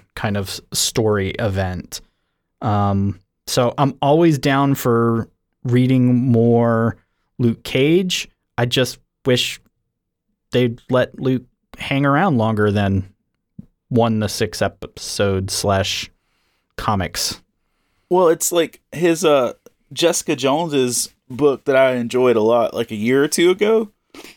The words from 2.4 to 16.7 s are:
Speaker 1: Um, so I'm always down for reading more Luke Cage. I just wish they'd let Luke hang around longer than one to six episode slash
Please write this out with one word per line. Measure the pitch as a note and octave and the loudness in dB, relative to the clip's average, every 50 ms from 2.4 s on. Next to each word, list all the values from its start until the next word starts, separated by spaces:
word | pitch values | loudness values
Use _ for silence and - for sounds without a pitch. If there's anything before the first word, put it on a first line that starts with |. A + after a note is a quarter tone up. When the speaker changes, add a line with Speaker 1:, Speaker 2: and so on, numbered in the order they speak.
| _ _ _ - | _ _ _ -8
Speaker 1:
Um, | - A2+ G#2 G2+ G2+ G2+ G2 G2 G2 G2 F#2+ - _ _ _ _ _ | -4 -2 0 0 0 0 0 0 -2 -2 -4 -6 _ _ _ _ _
so | - - C3 B2 A#2+ - D3 | -6 -2 0 0 0 0 0
I'm | C#3+ C#3 B2 - | -2 -2 -2 -2
always | D3 C#3 D3+ E3 F3 E3 D3+ B2+ | 0 2 2 4 4 4 2 2
down | - C#3+ C#3 C#3 C#3 C#3 C#3 | 0 0 0 2 2 0 0
for | - - B2+ A#2 A#2 A#2 A#2 A2+ A2+ - - _ _ _ _ _ _ - | 0 0 0 2 2 2 2 0 0 -2 -6 _ _ _ _ _ _ -4
reading | B2+ A#2+ B2 B2+ B2+ C3 B2+ B2 B2 B2 | 0 2 2 2 4 2 2 4 2 2
more | A#2+ B2+ B2+ A#2 A2+ A#2 A#2 A#2 A#2 A#2 A#2 A#2 A2+ A2+ A2+ - - _ _ _ _ _ _ _ - | 2 2 2 2 4 4 4 4 2 2 2 2 0 0 -2 -2 -6 _ _ _ _ _ _ _ -2
Luke | A#2+ A#2 A2+ - - | -2 -2 -2 -2 -6
Cage. | - - C3 C3+ D3+ E3 F#3+ F#3+ F3+ - - - - _ _ _ _ _ - | -4 -2 0 2 2 2 2 0 0 -4 -6 -8 -10 _ _ _ _ _ -4
I | A#2+ | -4
just | B2 - C3+ B2+ - - - _ _ _ _ - | -2 0 0 -2 -2 -4 -10 _ _ _ _ -2
wish | C3+ B2 A#2+ - - - - _ _ _ _ _ _ _ _ _ _ _ _ _ _ _ _ _ _ | 0 0 0 0 -4 -8 -12 _ _ _ _ _ _ _ _ _ _ _ _ _ _ _ _ _ _
they'd | - B2 B2 A#2+ A#2+ - _ - | -2 0 0 -2 -2 -6 _ -2
let | B2 B2+ A#2+ - - - | 0 0 0 -2 -4 -6
Luke | - C3 C3 B2 B2+ _ _ _ _ _ - - | -4 -2 -2 -2 -4 _ _ _ _ _ -18 -12
hang | - - C#3+ C3+ C#3+ | -8 -4 -2 0 0
around | C#3 C#3 D3+ F#3+ G3 C#3+ A#2 | 2 2 2 2 2 0 0
longer | A2 A2+ A2 G#2 G#2+ G#2 | 0 0 0 0 0 2
than | G2+ G#2+ G2+ G2 G2 F#2+ F#2 - _ _ _ _ _ _ _ _ _ - - _ _ _ _ - | 2 0 0 0 0 -2 -4 -6 _ _ _ _ _ _ _ _ _ -20 -20 _ _ _ _ -2
one | C3 A#2 A#2 A2+ A2 A2 | 0 2 2 2 2 0
to | G#2+ G2 | -2 -4
six | - - A2 - - - | -4 -4 -4 -4 -4 -2
episode | G#2 F#2+ - _ - - - - - - - - G2+ G2+ G2 F#2 F#2+ G2 | -4 -4 -4 _ -16 -18 -16 -14 -14 -8 -4 -2 0 0 0 -2 -4 -4
slash | - - - G2+ G2 F#2+ F#2 - - - - - _ _ _ _ _ _ _ _ _ _ _ _ | -6 -4 -2 0 0 0 0 -2 -4 -8 -8 -12 _ _ _ _ _ _ _ _ _ _ _ _